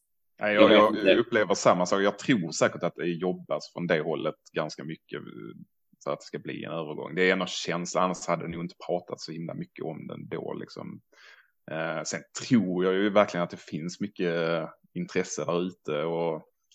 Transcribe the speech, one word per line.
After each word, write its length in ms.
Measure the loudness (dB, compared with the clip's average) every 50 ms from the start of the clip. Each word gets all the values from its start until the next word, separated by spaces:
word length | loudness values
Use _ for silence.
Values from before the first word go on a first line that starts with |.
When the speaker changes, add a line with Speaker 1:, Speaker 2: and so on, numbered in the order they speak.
| _ _ _ _ _ _ _ -6
Speaker 1:
Nej, 140 | -2 2 6
Speaker 2:
Jag 100 | 8 8
Speaker 1:
jag, 60 | 10
Speaker 2:
vet 80 | 10 10
Speaker 1:
jag 200 | 8 8 4 4
Speaker 2:
inte. 180 | 4 6 6
Speaker 1:
upplever 400 | 6 4 4 4 2 4 4 2
samma 300 | 4 6 6 6 6 4
sak. 160 | 2 2 4
Jag 180 | 4 2 2 2
tror 320 | 2 2 2 2 2 -2
säkert 320 | 0 0 0 0 0 0 -4
att 120 | -4 -4
det 100 | -2 -2 -2
jobbas 680 | -2 0 0 -2 -2 -4 -4 -6 -6 -6 -6 -8 -8
från 140 | -4 0 0
det 120 | 2 2
hållet 360 | 2 0 -2 -2 -2 -4 -4 _ _ _ -4
ganska 300 | -4 -4 -4 -6 -10 -10
mycket 380 | -10 -12 -12 _ -12 -12 -12 -12 -12 -14 -14 -14 -14 -16 -16 -20 -20 _ _ _ _ _ _ -8
för 100 | -6 -6
att 60 | -6
det 60 | -8
ska 140 | -10 -12 -10
bli 240 | -10 -10 -10 -10 -8
en 80 | -8
övergång. 440 | -8 -8 -8 -8 -8 -10 -10 -6 -2
Det 140 | 2 4 4
är 40 | 4
en 80 | 2
av 40 | 0
känslan, 580 | -4 -6 -6 -6 -4 -4 -4 -4 -4 0 0 0
annars 240 | 0 0 -2 -2 -2
hade 160 | -2 -2 -2
det 80 | -6
nog 100 | -8 -8 -8
inte 120 | -10 -10 -10 -6 -4
pratat 320 | -4 -4 -4 -6 -12 -12
så 100 | -10 -10
himla 220 | -10 -8 -8 -8 -8
mycket 320 | -10 -10 -12 -12 -10 -10
om 220 | -8 -10 -10 -12 -12
den 200 | -12 -12 -10 -8
då, 260 | -8 -8 -6 -8 -8
liksom. 480 | -10 -10 -12 -12 -14 -12 -12 -14 -16 -18 _ _ -20 -20 -20 -20 -20 _ _ _ _ _ -10
Eh, 320 | -8 -6 -4 -4 -4 -6 -6
sen 180 | -6 -8 -8 -10 _ -14 -12 0 2
tror 380 | 4 4 4 2 0 0 2
jag 80 | 2 2
ju 160 | 2 2 2
verkligen 340 | 4 4 4 4 2 -2 -4
att 60 | -4
det 100 | -6 -10
finns 400 | -12 -10 -8 -8 -8 -8 -8 -8
mycket 680 | -8 -8 -4 -2 0 0 2 2 0 0 0 -2 -2 -6 -10 _ _ _ -8
intresse 520 | -8 -6 -4 -2 -2 -2 -2 -4 -6 -2
där 160 | 0 0 0 0 -2
ute 360 | -4 _ -6 -4 -2 -2 -2
och 380 | -2 -2 -2 -2 -2 -2 -4 -8 _ _ _ _ _